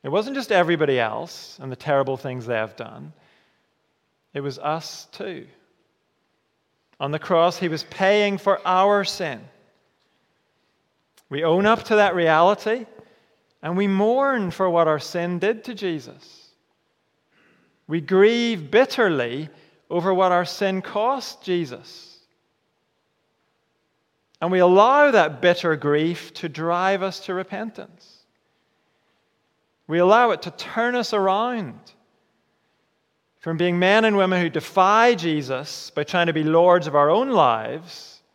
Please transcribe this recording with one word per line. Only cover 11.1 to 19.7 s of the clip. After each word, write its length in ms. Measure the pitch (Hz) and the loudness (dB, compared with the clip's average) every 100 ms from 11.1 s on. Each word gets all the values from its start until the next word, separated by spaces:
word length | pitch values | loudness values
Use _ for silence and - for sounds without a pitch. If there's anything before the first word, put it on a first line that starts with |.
| _ _ | _ _
We 140 | 139 | -4
own 220 | 160 175 202 | 0 2 2
up 160 | 226 - | 0 2
to 100 | 214 | 2
that 180 | 202 | 2
reality, 720 | 175 165 156 175 202 214 240 226 - - _ _ _ _ _ | 2 2 4 4 2 -2 -6 -6 -20 -20 _ _ _ _ _
and 120 | 151 180 | -6 -2
we 120 | 202 | 0
mourn 640 | 190 208 254 277 262 190 | 0 2 2 0 -2 -4
for 180 | - 190 | -2 0
what 180 | 170 160 | 2 2
our 120 | 151 | 0
sin 400 | - 175 175 180 | -4 -6 -4 -2
did 240 | 190 226 | -2 -4
to 100 | 226 | -8
Jesus. 760 | 208 196 156 120 139 - - _ _ _ _ _ _ _ _ _ _ _ _ _ _ - | -10 -6 -8 -10 -20 -20 -20 _ _ _ _ _ _ _ _ _ _ _ _ _ _ -8
We 140 | 160 | -6
grieve 680 | 147 190 208 233 233 214 147 | 0 4 6 4 -2 -4 0
bitterly 800 | 208 262 - 214 151 120 127 156 - _ | 2 2 2 0 0 -2 -6 -10 -16 _